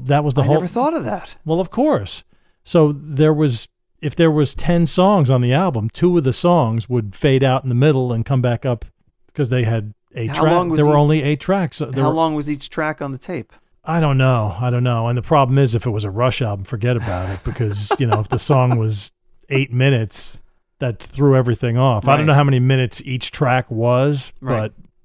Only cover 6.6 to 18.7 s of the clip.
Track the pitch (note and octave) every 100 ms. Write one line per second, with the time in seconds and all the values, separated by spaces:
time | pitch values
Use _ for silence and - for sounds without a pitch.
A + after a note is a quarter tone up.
6.6 | A#2+ A2+ - B2 G#2 - D3 C3+ C3 C3
7.6 | C3 A#2+ D3 C3+ B2 A#2 A2+ C3+ B2 A#2+
8.6 | C3 A#2 - _ _ _ _ - C3 B2+
9.6 | A2+ A2+ G#2+ - _ - A2+ C#3+ D#3 E3+
10.6 | F3 D#3 D3 D3 D3 D#3 C#3 D3 - G3
11.6 | E3+ - C#3+ C3 D3 D#3+ D#3+ D3+ D3 D3
12.6 | - - D#3 D#3 C#3+ C3 - E3+ - _
13.6 | _ _ - E3+ D#3 C3+ C3 B2 G#2+ F2
14.6 | B2 B2 B2+ A#2 A#2 B2 - D#3 C3 C3+
15.6 | C3+ A2+ B2+ G#2+ G2+ G2 B2+ - A2 G2+
16.6 | G2+ A2 A#2+ A#2+ A2+ F2+ F#2 F#2+ - G2
17.6 | A2 G2+ G#2 - B2 G#2+ G#2+ A#2 - C3+
18.6 | B2+